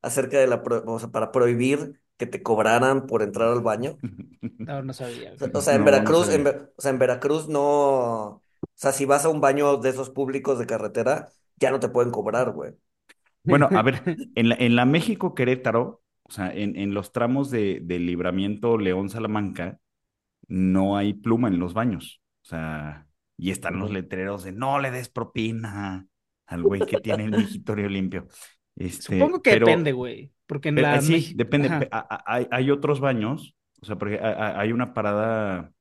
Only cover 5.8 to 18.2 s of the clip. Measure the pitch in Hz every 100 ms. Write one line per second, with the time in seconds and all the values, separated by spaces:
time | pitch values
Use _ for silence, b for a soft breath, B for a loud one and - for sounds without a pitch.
5.8 | - 135 107 160 175 147 143 - - -
6.8 | 143 131 127 123 139 151 156 147 143 143
7.8 | 143 135 120 113 107 104 _ _ - _
8.8 | 139 131 135 143 160 151 139 139 143 139
9.8 | 127 123 131 135 135 135 135 127 117 113
10.8 | 104 113 113 156 - _ _ _ 131 131
11.8 | 123 123 120 120 107 117 123 82 69 -
12.8 | _ _ _ - _ _ - 143 143 98
13.8 | 123 117 - 160 - - 117 117 123 120
14.8 | 123 160 170 208 175 - 127 127 123 110
15.8 | 135 - _ _ _ - 92 - 104 -
16.8 | 101 101 95 - 117 135 139 123 101 92
17.8 | 85 87 87 87